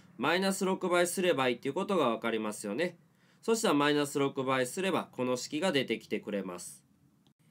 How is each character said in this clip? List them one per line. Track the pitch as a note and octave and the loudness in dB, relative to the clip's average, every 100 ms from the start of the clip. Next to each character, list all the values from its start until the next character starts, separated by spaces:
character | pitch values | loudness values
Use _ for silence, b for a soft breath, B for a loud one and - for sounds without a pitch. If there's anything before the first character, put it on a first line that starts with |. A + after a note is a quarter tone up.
| B - | B -4
マ | C#3 F3+ | 0 2
イ | |
ナ | G3 | 2
ス | F#3+ | 0
六 | F#3+ F#3+ F#3 | 0 0 2
倍 | F3 F3 | 2 2
す | G3 | 2
れ | F#3 | 2
ば | C#3 B2 | 2 2
い | |
い | A#2+ | 0
っ | |
て | C#3 | -2
い | |
う | |
こ | D3 G3 | -2 0
と | F#3+ | 2
が | B2+ | 2
わ | A2 | 0
か | A#2 | -2
り | A2 | -2
ま | G#2+ | -4
す | G#2 G#2 | -6 -6
よ | A2+ | -2
ね。 | F3 - _ b b b | -4 -6 _ b b b
そ | - A3+ | -2 0
し | |
た | G#3+ | 2
ら、 | |
マ | D3 D3 | 4 4
イ | D3 | 4
ナ | C#3+ | 2
ス | C#3+ | 0
六 | C#3 C#3 | 0 0
倍 | C3 C3+ | 0 0
す | B2 - | 0 -2
れ | F#3 | -2
ば、 | C#3 G2 | -2 -2
こ | - | -4
の | B2+ B2+ | -2 -2
式 | - D3+ | -4 -2
が | F#3 | 0
出 | C#3 | 2
て | A2+ A2 | 0 -2
き | - | -4
て | G#2 | -6
く | G#2+ | -4
れ | G2+ | -6
ま | F#2 F2 | -4 -10
す。 | - - _ _ _ _ _ _ b | -12 -18 _ _ _ _ _ _ b